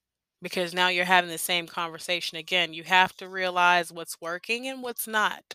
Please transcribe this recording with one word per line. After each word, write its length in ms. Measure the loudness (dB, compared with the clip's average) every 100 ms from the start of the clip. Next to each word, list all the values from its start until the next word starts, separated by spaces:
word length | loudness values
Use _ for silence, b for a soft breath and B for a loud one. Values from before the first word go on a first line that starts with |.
| _ _ _ _
Because 320 | -8 -4 -2
now 140 | 2 2
you're 160 | 2 4
having 240 | 4 4
the 80 | -4
same 280 | -2 -2 -2
conversation 680 | -6 -8 -8 -4 -4 -4 -8
again. 380 | -2 0 0
You 100 | -4
have 320 | 4 6 6 0
to 120 | -10
realize 640 | -4 -2 4 4 4 2
what's 280 | -8 -12 -10
working 480 | -8 -8 -6 -6 -6
and 140 | -8
what's 260 | -8 -8 -2
not. 340 | 0 0 -2 -12